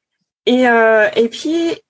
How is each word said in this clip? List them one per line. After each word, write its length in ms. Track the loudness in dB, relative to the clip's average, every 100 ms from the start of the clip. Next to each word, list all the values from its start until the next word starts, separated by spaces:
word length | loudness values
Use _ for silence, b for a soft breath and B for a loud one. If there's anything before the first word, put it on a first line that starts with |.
| _ _ _ _ -2
Et, 220 | 0 2
euh, 400 | 2 2 2 0 0
et 120 | -4
puis, 460 | -4 -6 -4 -4 -8